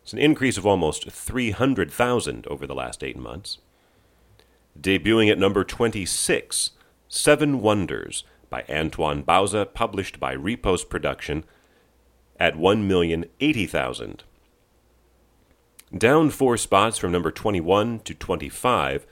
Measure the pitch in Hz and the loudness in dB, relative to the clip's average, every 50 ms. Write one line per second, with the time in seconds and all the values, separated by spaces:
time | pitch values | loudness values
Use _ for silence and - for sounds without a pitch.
0 | _ - 107 110 135 151 151 - 135 127 - - 98 104 98 90 82 76 - - | _ -12 -2 2 2 2 4 2 0 -2 -2 0 2 2 2 2 2 0 -2 -4
1 | - - - - - - 117 127 123 110 98 107 127 139 131 98 85 73 - - | -10 -12 -14 -14 -12 -8 -6 -4 -4 -4 -2 0 0 0 2 0 -2 -2 -2 -2
2 | 120 123 123 110 - 73 60 57 53 - 73 67 71 67 67 65 64 60 - - | 0 0 0 0 -2 -4 -8 -8 -10 -10 -10 -8 -8 -8 -8 -8 -8 -8 -10 -10
3 | 71 69 - 67 62 55 62 98 - - - - _ _ _ _ _ _ _ _ | -10 -10 -10 -10 -12 -12 -12 -14 -12 -14 -14 -14 _ _ _ _ _ _ _ _
4 | _ _ _ _ _ _ _ _ _ _ _ _ _ _ _ 76 71 92 98 90 | _ _ _ _ _ _ _ _ _ _ _ _ _ _ _ -4 0 0 0 2
5 | 76 104 113 113 110 104 104 85 95 101 98 98 90 - - - 120 113 - 104 | 2 2 4 6 6 4 4 4 4 2 2 2 0 -2 -2 -2 -2 -2 0 -4
6 | 87 - - - - - 156 - - - - - - - - _ _ _ _ _ | -4 -4 -4 -2 -2 0 -2 -2 -2 -4 -6 -4 -4 -6 -8 _ _ _ _ _
7 | _ _ - - - 151 147 143 156 147 139 123 101 107 104 104 87 - 62 50 | _ _ -8 0 4 4 4 4 4 0 0 2 2 2 4 2 0 -2 -4 -8
8 | 50 - - - - _ _ _ _ _ 60 62 - - 69 78 80 76 - - | -8 -10 -12 -12 -14 _ _ _ _ _ -10 -10 -6 -4 -4 -2 -2 -2 -2 -2
9 | 78 76 73 73 71 - 85 92 98 98 101 104 98 - - - 117 107 101 98 | -2 -2 -2 -2 0 2 4 4 4 2 0 -2 -4 -4 -4 -4 -4 -4 -4 -6
10 | 92 - - - - 65 65 67 71 101 120 - - 101 90 85 - - - 85 | -8 -8 -8 -6 -6 -6 -6 -4 -6 -6 -6 -2 0 0 0 0 -2 -6 -6 -4
11 | 73 71 67 - - - 71 78 - - _ _ _ _ _ _ _ _ _ _ | -4 -4 -4 -6 -6 -6 -6 -6 -6 -10 _ _ _ _ _ _ _ _ _ _
12 | _ _ _ _ _ _ _ - 90 82 76 80 82 95 104 110 101 95 95 87 | _ _ _ _ _ _ _ 0 0 0 2 4 4 4 4 4 2 2 2 2
13 | 87 82 82 82 82 - _ - 135 151 143 117 90 - - 76 65 62 64 65 | 2 2 0 -2 -4 -8 _ -2 -2 0 0 0 -2 -2 -2 -2 -2 -2 -6 -8
14 | 58 50 - - - - _ _ _ _ _ _ _ _ _ _ _ _ _ _ | -10 -12 -14 -16 -20 -20 _ _ _ _ _ _ _ _ _ _ _ _ _ _
15 | _ _ _ _ _ _ _ _ _ _ _ _ _ _ _ - _ _ - 92 | _ _ _ _ _ _ _ _ _ _ _ _ _ _ _ -20 _ _ -2 2
16 | 107 120 143 160 160 139 - - 135 123 117 113 - - 101 98 104 113 113 - | 4 6 6 6 4 4 2 2 2 2 2 0 0 2 4 4 4 4 0 -2
17 | - 90 87 87 80 78 - - - 110 104 87 80 85 98 104 107 120 117 107 | -2 0 0 0 0 -2 -4 -2 -2 -2 0 0 2 2 4 4 2 0 -4 -8
18 | - - - - - - 90 76 71 67 - - - 127 120 92 71 67 69 71 | -10 -12 -14 -10 -6 -4 -4 -4 -4 -8 -8 -2 0 2 2 2 2 0 -2 -4
19 | - _ | -6 _